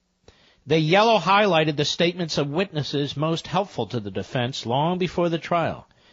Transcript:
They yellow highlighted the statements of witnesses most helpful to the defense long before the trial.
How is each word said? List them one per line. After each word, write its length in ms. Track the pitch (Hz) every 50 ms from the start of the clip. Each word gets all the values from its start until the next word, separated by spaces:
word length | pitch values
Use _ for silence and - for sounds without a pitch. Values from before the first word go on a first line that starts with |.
| _ _ _ _ _ - _ _ _ _ _ _ _
They 120 | 127 156 165
yellow 400 | 156 156 180 202 220 233 226 196
highlighted 580 | 156 180 196 202 214 202 170 156 156 156 151
the 80 | 143 143
statements 540 | - - - 175 175 175 180 170 156 - 165
of 120 | 147 143
witnesses 680 | 143 175 202 196 160 147 135 - - 139 147 135 -
most 300 | 139 151 165 165 - -
helpful 400 | - 147 180 202 - - - 117
to 140 | 101 - 117
the 100 | 101 101
defense 560 | 95 101 92 - - 131 120 123 - - -
long 320 | 113 120 139 151 170 180 180
before 300 | 180 165 - 185 170 170
the 100 | 165 165
trial. 480 | - - 175 170 160 110 - - - _ _ _ _ _